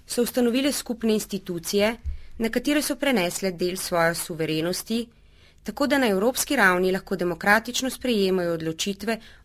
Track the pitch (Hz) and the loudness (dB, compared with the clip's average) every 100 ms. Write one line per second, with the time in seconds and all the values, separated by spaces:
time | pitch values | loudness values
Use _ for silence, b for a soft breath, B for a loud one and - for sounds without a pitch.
0 | - - 233 - 240 247 277 - - 226 | -6 -2 0 2 2 2 0 -2 -6 -2
1 | 226 214 - 190 - 170 - 202 208 233 | 0 0 0 -8 -6 -8 -2 2 2 0
2 | B B B - 226 240 247 294 269 294 | B B B -4 -2 0 2 0 0 -2
3 | 277 240 175 - 190 170 180 185 - 175 | 2 2 0 -2 -4 -2 -2 -2 -2 2
4 | 165 170 - 160 156 156 165 180 - 226 | 2 0 -6 -4 -2 0 -2 -4 -4 -4
5 | 233 b b b b b - 202 285 277 | -4 b b b b b -12 -2 2 4
6 | 247 190 226 262 - 277 196 180 185 185 | 4 2 2 0 0 4 4 4 2 0
7 | - 185 175 170 196 214 226 240 262 - | -2 -2 -2 0 2 2 2 -4 -4 -4
8 | 254 220 190 185 175 165 160 165 202 196 | 0 2 2 2 0 -2 -4 -4 -4 -4
9 | 208 220 B B | -4 -6 B B